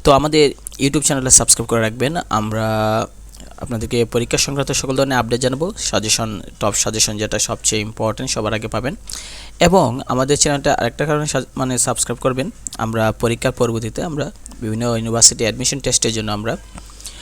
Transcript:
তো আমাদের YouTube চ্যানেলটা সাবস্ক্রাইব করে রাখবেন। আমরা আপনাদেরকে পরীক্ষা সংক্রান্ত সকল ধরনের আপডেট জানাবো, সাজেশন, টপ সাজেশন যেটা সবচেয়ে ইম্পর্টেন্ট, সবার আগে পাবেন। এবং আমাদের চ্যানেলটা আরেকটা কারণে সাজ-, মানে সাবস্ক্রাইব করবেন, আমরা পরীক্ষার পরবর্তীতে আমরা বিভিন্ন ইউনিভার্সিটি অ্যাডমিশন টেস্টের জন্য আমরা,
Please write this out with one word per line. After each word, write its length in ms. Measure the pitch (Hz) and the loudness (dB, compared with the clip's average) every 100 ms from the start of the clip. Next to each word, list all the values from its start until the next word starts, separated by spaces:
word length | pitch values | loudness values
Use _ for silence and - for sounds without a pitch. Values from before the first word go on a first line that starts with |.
তো 80 | - | 4
আমাদের 380 | 139 151 151 143 - - - | 6 6 6 4 4 -8 0
YouTube 220 | 139 147 | 2 2
চ্যানেলটা 260 | - 139 127 | 2 2 4
সাবস্ক্রাইব 380 | - 120 - 117 | 4 6 2 2
করে 100 | 117 | 2
রাখবেন। 360 | 110 120 127 175 - | 2 0 -2 -2 -2
আমরা 360 | 107 107 110 110 110 107 110 110 - - - - - | 0 0 0 0 2 2 2 -2 -8 -20 -18 -18 -12
আপনাদেরকে 480 | - 117 113 120 | -6 -4 0 2
পরীক্ষা 340 | 113 120 117 143 | 2 2 0 0
সংক্রান্ত 340 | - 143 135 | 0 0 -2
সকল 240 | 135 135 135 | -2 0 0
ধরনের 220 | 135 127 | 2 2
আপডেট 220 | 117 120 | 2 0
জানাবো, 320 | 127 131 175 - | 0 0 -2 -4
সাজেশন, 640 | - 104 107 - 113 104 - - | -2 0 2 0 0 -4 -10 -2
টপ 140 | 107 | 0
সাজেশন 440 | 101 120 110 110 107 | 2 0 2 0 0
যেটা 200 | 107 104 | -2 0
সবচেয়ে 440 | - 110 - 110 | -2 -2 0 0
ইম্পর্টেন্ট, 480 | 107 - 110 104 131 | -2 -2 -2 -2 -4
সবার 240 | - 107 | -2 -2
আগে 140 | 107 113 | -2 -2
পাবেন। 280 | 110 127 185 - - - - - - | -4 -4 -6 -10 -12 -12 -14 -14 2
এবং 400 | 170 185 135 127 - | 6 6 4 0 -2
আমাদের 300 | 127 135 143 | -2 2 2
চ্যানেলটা 380 | 151 143 143 | 2 2 2
আরেকটা 320 | - 117 - 151 | 2 0 -2 0
কারণে 200 | 151 151 | 0 0
সাজ-, 200 | 135 127 - | -2 -4 -4
মানে 220 | 131 123 | -2 0
সাবস্ক্রাইব 440 | - 117 - 117 | 0 0 -2 -2
করবেন, 280 | 135 127 165 - - - | 0 0 -4 -6 -10 -4
আমরা 340 | 113 113 110 | -2 2 0
পরীক্ষার 400 | - 117 117 131 | 2 0 0 -2
পরবর্তীতে 500 | 123 117 113 113 123 | 0 0 0 -4 -4
আমরা 280 | 170 147 139 - - - | -4 -4 -6 -8 -16 -8
বিভিন্ন 360 | 110 110 120 113 | -4 -2 0 0
ইউনিভার্সিটি 480 | 113 113 110 123 | 0 2 2 2
অ্যাডমিশন 360 | 113 117 127 139 | -2 -2 -4 -4
টেস্টের 320 | 127 - 123 | -2 0 0
জন্য 200 | 113 107 | -2 -4
আমরা, 240 | 104 107 165 - - - - - - | -4 -4 -6 -10 -16 -16 -18 -18 -16